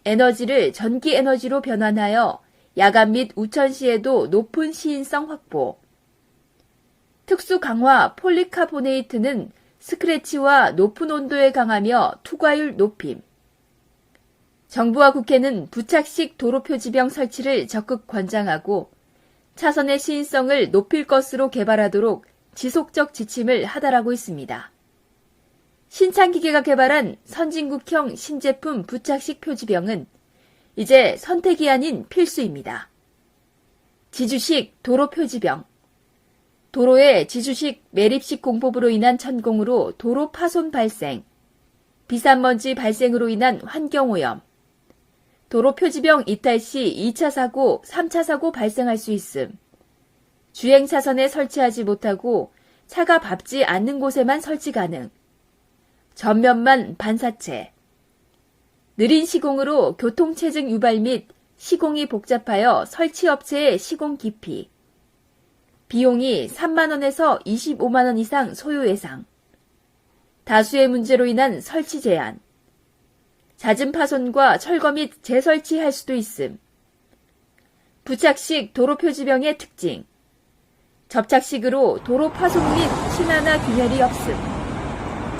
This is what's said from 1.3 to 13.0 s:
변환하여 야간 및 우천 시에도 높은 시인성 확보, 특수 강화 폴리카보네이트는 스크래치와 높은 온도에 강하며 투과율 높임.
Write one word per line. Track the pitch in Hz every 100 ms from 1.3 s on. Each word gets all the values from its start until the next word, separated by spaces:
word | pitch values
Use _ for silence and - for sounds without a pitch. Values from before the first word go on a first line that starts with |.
| 262 254 269
변환하여 | 269 214 214 214 208 220 226 - _ _ _ -
야간 | 196 220 214
및 | 226 254 -
우천 | 214 294 269
시에도 | 269 262 226 247 254 147
높은 | 196 220 - 311
시인성 | 320 311 285 277 294 311
확보, | 302 _ 151 123 - _ _ _ _ _ _ _ _ _ _ _ _ _ _ -
특수 | 370 - 370
강화 | 277 226 254 262 - -
폴리카보네이트는 | 370 349 359 359 339 294 262 269 240 233 247 247 - - _ _
스크래치와 | - 359 339 311 - 285 269 277 202
높은 | 160 202 - 311
온도에 | 302 269 285 269
강하며 | 262 226 214 202 240 156 -
투과율 | - 302 311 294 302 -
높임. | 208 -